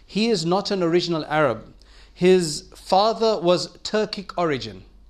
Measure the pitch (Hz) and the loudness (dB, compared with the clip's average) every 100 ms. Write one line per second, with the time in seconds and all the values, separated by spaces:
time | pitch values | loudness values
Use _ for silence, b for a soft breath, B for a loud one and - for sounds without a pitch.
0 | - 190 226 202 160 185 196 202 170 175 | -8 -2 0 0 0 -2 -2 -2 2 0
1 | 165 165 147 151 143 107 - - b b | 0 -4 -2 0 0 -2 -10 -20 b b
2 | b - 180 185 165 151 - - - 190 | b 0 4 4 2 -6 -12 -20 0 2
3 | 220 202 226 202 175 175 - - - 214 | 2 2 0 2 2 2 -2 -12 -6 -4
4 | 208 214 185 - 170 135 110 95 - - | -4 -6 -10 -4 -2 -2 -6 -14 -20 -20
5 | - | -20